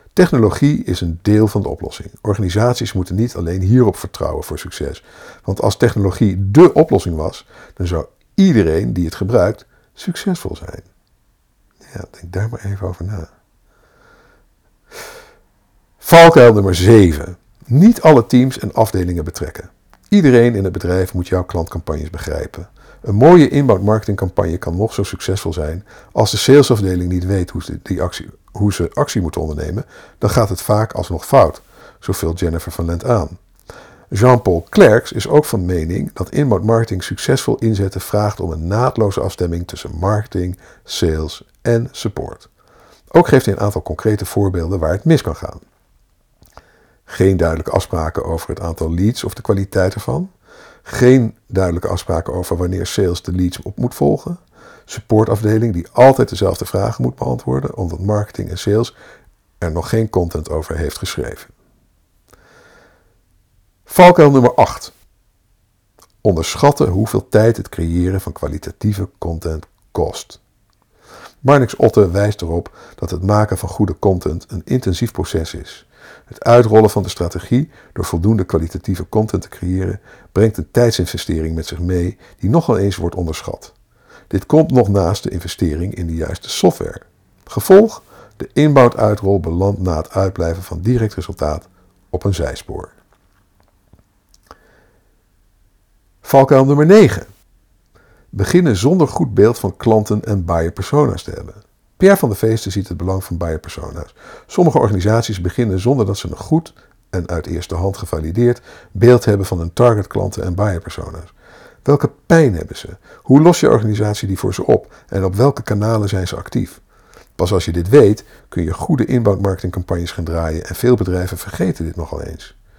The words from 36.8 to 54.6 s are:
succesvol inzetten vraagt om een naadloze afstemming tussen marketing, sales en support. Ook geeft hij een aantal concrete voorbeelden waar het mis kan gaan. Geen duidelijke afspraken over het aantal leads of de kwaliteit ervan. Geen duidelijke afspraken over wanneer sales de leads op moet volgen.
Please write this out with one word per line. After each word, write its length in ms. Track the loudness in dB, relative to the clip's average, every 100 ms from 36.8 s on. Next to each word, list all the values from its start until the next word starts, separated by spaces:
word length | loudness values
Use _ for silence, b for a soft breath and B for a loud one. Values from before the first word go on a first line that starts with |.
| 0 -6
succesvol 520 | -8 -8 -2 -2 -2 -2
inzetten 460 | 0 0 -2 -6
vraagt 380 | -6 -2 -2 -4
om 120 | -6
een 160 | -6 -4
naadloze 540 | -2 -2 0 -2 -2
afstemming 460 | -6 -4 -4 -4 -8
tussen 240 | -12 -12 -4
marketing, 580 | -2 -2 -4 -6 -6 -8 b b
sales 640 | -12 -4 -2 -2 -6 -10 _ _
en 260 | -2 -2 -2
support. 580 | -8 -8 -8 -12 -14 _ _ b b b b b
Ook 200 | 2 4
geeft 180 | 4 2
hij 80 |
een 80 | -2
aantal 200 | -4 -4
concrete 440 | -8 -6 -2 -2 -4
voorbeelden 540 | -2 -2 -2 -4 -2
waar 120 | -2
het 140 | -2 2
mis 160 | 2
kan 140 | 0 -8
gaan. 240 | -12 -14 _ _ _ _ _ _ _ _ _ b b b b b
Geen 340 | -10 0 2 2
duidelijke 340 | 0 -2 -6
afspraken 540 | -8 -6 -6 -6 -6 -6
over 240 | -6 -8
het 100 | -10
aantal 340 | -8 -6 -4
leads 300 | -2 -2 -2
of 100 | -8
de 80 | -8
kwaliteit 520 | -4 -4 -2 -2 -2
ervan. 380 | -4 -6 -6 -6 _ b b b b
Geen 540 | -10 2 4 6 2 -6 -8
duidelijke 400 | -4 -2 -4 -4
afspraken 460 | -6 -4 -6 -4
over 240 | -6 -4 -4
wanneer 280 | -4 -4 -4
sales 360 | -2 -2 -2
de 100 | -4
leads 300 | -2 -2 -4
op 160 | -12 -6
moet 180 | -6 0
volgen. 440 | 0 0 -6 -12 _ b